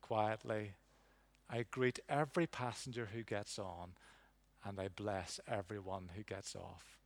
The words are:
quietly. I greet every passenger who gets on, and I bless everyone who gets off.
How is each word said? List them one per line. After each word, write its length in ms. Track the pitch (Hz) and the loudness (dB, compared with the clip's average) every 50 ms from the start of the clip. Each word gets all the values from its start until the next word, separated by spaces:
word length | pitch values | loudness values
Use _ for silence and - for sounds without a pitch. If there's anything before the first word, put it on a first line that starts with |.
quietly. 720 | - - 120 107 107 107 110 110 - - 110 107 107 101 98 - - _ - - - - - - - _ _ - _ - | -2 2 6 6 6 6 4 0 0 0 0 0 0 -2 -6 -12 -18 _ -20 -20 -20 -20 -20 -20 -20 _ _ -20 _ -2
I 140 | - 117 120 | 0 0 0
greet 360 | - - 127 127 123 123 - - - | 0 2 6 6 6 6 4 0 2
every 380 | 147 143 156 143 - 180 170 156 | 4 4 4 4 4 2 2 2
passenger 640 | - - 127 123 113 - - 135 120 120 117 104 101 | 2 0 0 0 0 -2 -6 -4 -4 -4 -4 -2 -4
who 100 | 117 113 | -6 -2
gets 340 | - 110 101 104 - - - | 0 -2 -2 0 -2 -4 -4
on, 360 | 101 92 87 87 87 90 90 - - - - - - - _ _ _ _ _ - - | -4 -4 -4 -6 -8 -10 -10 -14 -20 -20 -20 -20 -20 -20 _ _ _ _ _ -8 -6
and 160 | 98 98 98 | -6 -2 -2
I 100 | 95 98 | -2 -2
bless 500 | 92 - 104 104 101 95 90 - - - - - | -2 -2 -2 0 0 0 -2 -2 -6 -8 -4 -2
everyone 640 | 123 104 98 - 107 101 95 92 95 98 92 90 85 | -2 -2 -2 -2 -6 -6 -4 -4 -4 -4 -6 -6 -8
who 80 | 101 104 | -8 -6
gets 320 | - 98 98 95 - - | -6 -6 -6 -6 -6 -8
off. 420 | 98 90 90 90 90 - - - - _ | -6 -8 -8 -10 -14 -16 -18 -20 -20 _